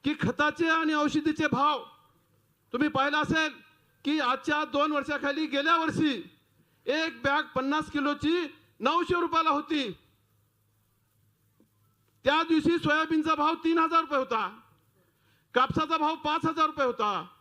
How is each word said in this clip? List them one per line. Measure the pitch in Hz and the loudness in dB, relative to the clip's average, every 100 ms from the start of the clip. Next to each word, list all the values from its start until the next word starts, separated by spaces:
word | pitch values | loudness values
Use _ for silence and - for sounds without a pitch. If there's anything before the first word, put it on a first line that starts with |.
की | - 302 | -4 -2
खताचे | - - 294 - 330 | -2 2 0 2 0
आणि | 320 311 | 2 2
औषधीचे | 302 294 311 302 302 302 | 2 2 2 -2 0 0
भाव | 240 294 277 - - _ _ _ _ _ _ _ | 2 2 0 -6 -20 _ _ _ _ _ _ _
तुम्ही | 240 294 | -2 0
पाहिलं | 277 277 294 | 0 0 0
असेल | 302 320 311 262 - _ _ _ | 0 0 0 -4 -20 _ _ _
की | - 302 | -2 0
आजच्या | 254 262 - 294 302 | 0 -2 0 -2 0
दोन | 285 302 | 0 0
वर्षाखाली | 294 277 285 285 285 311 | 0 -2 -4 -2 -2 -2
गेल्या | 269 294 339 | 0 2 2
वर्षी | 320 - 302 233 - - _ _ _ _ - | 2 0 0 -2 -8 -20 _ _ _ _ -2
एक | 294 320 233 | -2 -2 -4
बॅग | 269 285 294 262 | -2 0 -2 -4
पन्नास | 262 302 311 | -2 -2 -2
किलोची | 294 277 294 294 339 311 - _ _ | -2 -2 -2 0 -2 -2 -10 _ _
नऊशे | 226 330 359 349 | 0 0 0 0
रुपयाला | 339 330 320 | 0 0 2
होती. | 285 294 302 247 165 _ _ _ _ _ _ _ _ _ _ _ _ _ _ _ _ _ _ _ _ _ _ | 0 -2 -4 -4 -8 _ _ _ _ _ _ _ _ _ _ _ _ _ _ _ _ _ _ _ _ _ _
त्या | 254 302 | 0 2
दिवशी | 330 320 311 339 | 2 2 4 0
सोयाबीनचा | 302 302 320 320 311 302 | 2 0 2 0 0 0
भाव | 294 | 0
तीन | 330 330 330 | 0 0 2
हजार | 320 330 | 2 2
रुपये | 320 285 | 0 -2
होता, | 262 226 190 220 _ _ _ _ _ _ _ _ _ | -2 -2 -4 -8 _ _ _ _ _ _ _ _ _
कापसाचा | 247 254 - 311 320 | 0 2 0 0 2
भाव | 302 320 | 0 0
पाच | 302 320 320 | -2 -2 -2
हजार | 320 311 | 2 0
रुपये | 302 262 | 2 -2
होता. | 247 208 190 175 _ | 0 -2 -2 -8 _